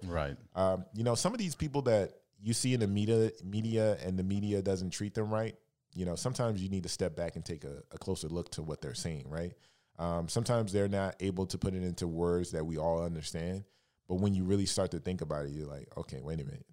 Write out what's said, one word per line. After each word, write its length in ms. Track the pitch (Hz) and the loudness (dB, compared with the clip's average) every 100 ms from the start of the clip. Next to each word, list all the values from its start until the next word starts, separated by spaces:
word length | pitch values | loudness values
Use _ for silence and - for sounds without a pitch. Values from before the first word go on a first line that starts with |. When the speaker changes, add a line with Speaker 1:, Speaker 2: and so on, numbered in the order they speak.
| 92 | -2
Speaker 1:
Right. 300 | 85 73 69 - 90 | -2 -2 -4 -6 2
Speaker 2:
um, 300 | 95 95 92 | 2 2 -2
you 100 | 104 | -2
know, 120 | 117 117 | 0 2
some 180 | 180 | 2
of 40 | 247 | 0
these 140 | 190 143 | -4 -2
people 260 | 151 139 | -2 0
that 300 | 127 110 92 - _ _ | 4 6 4 -2 _ _
you 120 | 104 | -2
see 200 | 117 127 | 2 2
in 60 | 127 | 4
the 80 | 104 | 4
media, 440 | 101 107 113 110 - | 4 4 6 4 2
media 540 | 90 104 110 110 110 101 92 | -6 -2 0 4 4 4 0
and 120 | 92 | 0
the 60 | |
media 380 | 95 101 104 101 | 2 0 2 2
doesn't 300 | 95 95 92 | 2 0 0
treat 220 | - 104 | -4 -4
them 200 | 113 107 | -2 0
right, 220 | 107 113 - _ _ _ | 0 -2 -6 _ _ _
you 120 | 87 90 | -4 -2
know, 100 | 82 | -2
sometimes 460 | 127 127 120 104 | -2 0 0 0
you 60 | 95 | 0
need 140 | 95 | -2
to 60 | 87 | -2
step 260 | - 90 80 | -2 -2 0
back 200 | 85 80 | -4 -4
and 80 | |
take 200 | 80 82 71 | -8 -8 -8
a, 180 | 71 - | -12 -12
a 60 | - | -10
closer 300 | - 92 78 | -4 -4 -2
look 200 | 85 85 | -4 -6
to 120 | - | -6
what 180 | 80 76 | -6 -6
they're 120 | 73 | -6
saying, 360 | - 87 78 65 | -6 -6 -6 -6
right? 240 | 80 87 - _ _ _ - | -6 -6 -8 _ _ _ -6
Um, 280 | 85 85 82 | -2 -2 -2
sometimes 420 | - 117 120 110 | -2 2 2 2
they're 160 | 101 101 | 2 2
not 260 | 98 95 - | 2 0 -2
able 260 | 95 92 95 | -2 0 -2
to 100 | - | 0
put 160 | 98 | -2
it 100 | 92 | 0
into 240 | 90 87 87 | -2 -2 -2
words 440 | 82 87 87 87 | 2 4 4 2
that 140 | 82 78 | -2 -2
we 120 | 80 | 0
all 260 | 80 82 | 2 2
understand. 600 | 85 82 80 85 85 92 101 _ _ _ - | 0 -4 -6 -4 -4 -4 -8 _ _ _ -4
But 80 | 90 | 2
when 200 | 101 95 | 4 4
you 80 | |
really 240 | 92 98 98 | 4 2 2
start 240 | - 92 | 2 0
to 80 | 85 | 0
think 220 | 82 92 | -2 -2
about 240 | 78 73 71 | -2 -4 -4
it, 40 | |
you're 140 | 73 73 | -6 -8
like, 200 | 71 62 - | -10 -12 -10
"Okay, 240 | 82 65 | -8 -8
wait 180 | 67 80 | -6 -6
a 40 | |
minute. 220 | 69 69 - | -6 -10 -14